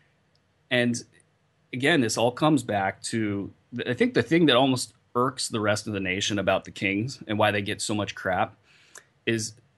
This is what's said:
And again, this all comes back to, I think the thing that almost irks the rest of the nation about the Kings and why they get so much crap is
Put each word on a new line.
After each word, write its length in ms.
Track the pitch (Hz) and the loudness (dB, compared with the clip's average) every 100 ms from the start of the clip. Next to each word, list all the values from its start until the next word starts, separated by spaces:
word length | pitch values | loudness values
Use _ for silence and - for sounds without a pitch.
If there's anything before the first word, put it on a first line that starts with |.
| _ _ _ _ _ _ - | _ _ _ _ _ _ -4
And 320 | 123 120 120 - _ _ _ _ _ _ | 0 0 -2 -8 _ _ _ _ _ _
again, 280 | 131 139 170 | -2 2 2
this 180 | 113 - | 2 2
all 140 | 117 | 0
comes 300 | - 156 147 | 2 2 2
back 380 | 117 101 95 - | 0 -2 -2 -4
to, 480 | - 113 107 101 95 - _ 120 - | -6 -4 -2 -4 -6 -12 _ -8 -4
I 80 | |
think 200 | - 247 | 0 0
the 80 | 247 | 0
thing 240 | - 165 156 | 2 4 6
that 100 | 123 | 6
almost 360 | 135 127 - _ _ | 4 0 -4 _ _
irks 340 | 123 127 135 - | 0 0 -2 -4
the 120 | 117 | -2
rest 260 | 107 104 110 | 0 0 -2
of 60 | |
the 80 | 101 | -4
nation 380 | 95 92 - 101 | -2 -2 -2 -2
about 260 | 95 95 | 2 0
the 60 | - | 0
Kings 520 | - 101 101 120 - - | -4 -2 0 -2 -6 -6
and 120 | 104 | 0
why 120 | 107 | 2
they 100 | 104 | 2
get 180 | 101 104 | -2 -6
so 140 | - | -4
much 200 | 104 98 | -4 -6
crap 420 | - 98 92 113 - _ _ _ - - _ | -6 -4 -2 -2 -6 _ _ _ -20 -20 _
is 280 | - 113 110 - _ | -2 -2 -4 -12 _